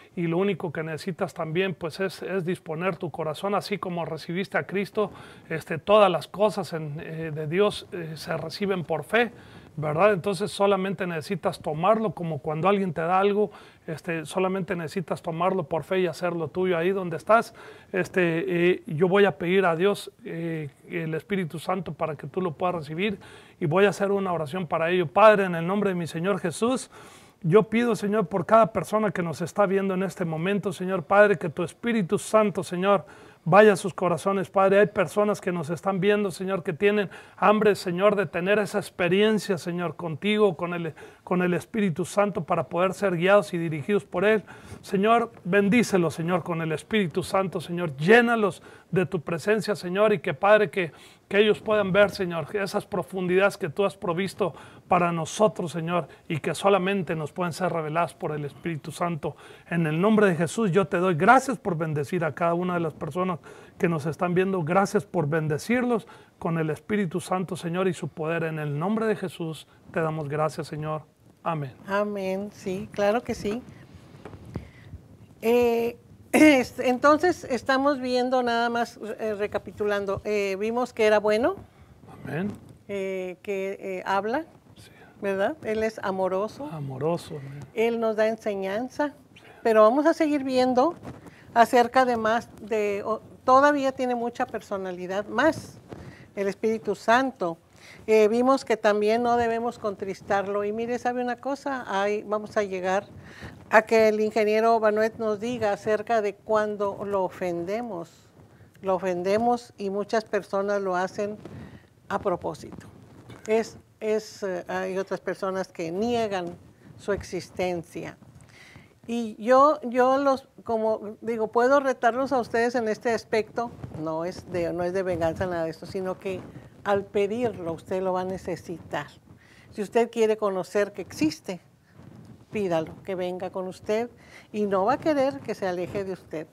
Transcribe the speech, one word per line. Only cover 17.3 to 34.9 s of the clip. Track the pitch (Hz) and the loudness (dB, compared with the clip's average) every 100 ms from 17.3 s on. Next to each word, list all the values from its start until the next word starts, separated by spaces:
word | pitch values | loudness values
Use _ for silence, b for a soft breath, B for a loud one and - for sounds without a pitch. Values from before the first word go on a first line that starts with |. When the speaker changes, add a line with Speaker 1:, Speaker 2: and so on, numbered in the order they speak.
| 226 - B B B B | 4 2 B B B B
Speaker 1:
Este, | 190 165 190 175 165 165 175 175 | -4 0 2 2 2 0 2 2
eh, | - - | 2 -2
yo | 156 185 | 0 4
voy | 196 202 | 6 4
a | - | 2
pedir | 175 190 | 0 2
a | 185 160 | 2 2
Dios, | 196 196 - - | 2 0 -6 -16
eh, | 220 165 170 160 147 - - | -10 -8 -6 -6 -8 -12 -10
el | 175 160 | -6 -4
Espíritu | 156 - 196 170 165 | -6 -4 -4 -2 -6
Santo | - 185 175 | -4 -4 -4
para | 156 156 151 | -6 -6 -6
que | 151 | -8
tú | 190 | -4
lo | 185 | -4
puedas | 143 180 | -2 -2
recibir | 175 147 156 208 196 B B B B | -2 -6 -4 -2 -4 B B B B
y | 170 | 0
voy | 170 | 4
a | 202 | 4
hacer | - 196 | 4 0
una | 202 190 | 0 0
oración | 170 151 180 175 | -2 -4 -6 -2
para | 170 160 | 0 2
ello. | 180 160 | 2 2
Padre, | - 214 208 | 8 10 8
en | 190 | 4
el | 170 165 | 0 0
nombre | 208 196 | 0 0
de | |
mi | 180 165 | 0 -4
Señor | 165 180 190 | -4 -2 -2
Jesús, | 175 - 226 254 - B B B B B | -2 0 0 0 -4 B B B B B
yo | 165 196 220 | 4 4 6
pido, | 220 240 208 | 2 0 0
Señor, | 208 214 190 | 0 0 0
por | 196 | -2
cada | 160 - 170 | 4 6 6
persona | 196 156 214 214 | 2 -2 0 0
que | - | -2
nos | 170 147 | -4 -4
está | 170 - | -4 0
viendo | 202 196 196 | 2 2 0
en | 185 | 0
este | 190 - 170 | -2 -4 -6
momento, | 160 175 202 202 | -2 -2 -2 -2
Señor | 175 185 190 | -6 -4 -4
Padre, | 156 196 208 202 | 2 6 6 6
que | 175 | -2
tu | - | -4
Espíritu | 170 - 233 226 170 202 | -6 -4 -2 0 0 -2
Santo, | - 220 214 190 | 2 4 4 0
Señor, | 165 175 190 196 - B B B - | -6 -2 2 2 0 B B B 4
vaya | 185 214 | 8 8
a | 190 | 6
sus | 196 | 0
corazones, | - 180 160 196 196 175 | -2 0 0 0 -2 0
Padre. | 196 196 196 | 2 4 6
Hay | |
personas | 208 | 4